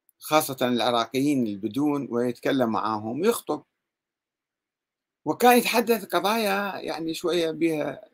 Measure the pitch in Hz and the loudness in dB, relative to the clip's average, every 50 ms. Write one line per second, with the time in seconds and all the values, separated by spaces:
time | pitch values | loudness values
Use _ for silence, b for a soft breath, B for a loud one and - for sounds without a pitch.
0 | _ _ _ _ - - 151 156 156 - 135 - 131 123 123 117 107 123 120 117 | _ _ _ _ -2 2 2 2 2 0 0 0 0 2 2 2 2 2 2 0
1 | 113 - - 131 139 147 147 131 120 107 104 95 101 107 104 131 147 147 143 143 | 0 0 0 0 2 2 2 2 0 -2 -4 -6 -6 -4 -2 0 0 0 0 -2
2 | 123 - 113 120 123 123 120 - - 143 139 135 123 113 107 95 98 107 110 107 | -4 -4 -2 -2 -2 -2 -4 -2 -2 -2 0 2 0 0 0 -2 -2 -2 -2 -4
3 | 104 113 123 143 185 226 233 - - - 151 147 - _ _ _ _ _ _ _ | -4 -6 -4 -2 0 0 0 -2 -4 -6 -6 -6 -8 _ _ _ _ _ _ _
4 | _ _ _ _ _ _ _ _ _ _ _ _ _ _ _ _ _ _ _ _ | _ _ _ _ _ _ _ _ _ _ _ _ _ _ _ _ _ _ _ _
5 | _ _ _ _ - 143 - - 233 247 240 240 - - 214 233 226 226 233 214 | _ _ _ _ -4 -4 0 4 6 6 8 6 4 2 0 0 2 2 0 0
6 | 196 - - 175 170 202 220 233 220 196 196 202 202 196 - - - 160 156 160 | 0 -2 -2 0 0 0 0 0 0 0 -2 -2 -2 -4 -6 -8 -8 -8 -8 -6
7 | 165 160 160 - - 165 160 175 165 160 160 151 165 165 156 151 143 147 131 - | -6 -6 -6 -4 -2 -2 0 0 0 -2 -2 -2 -2 0 0 -2 -4 -4 -6 -10
8 | - - | -14 -20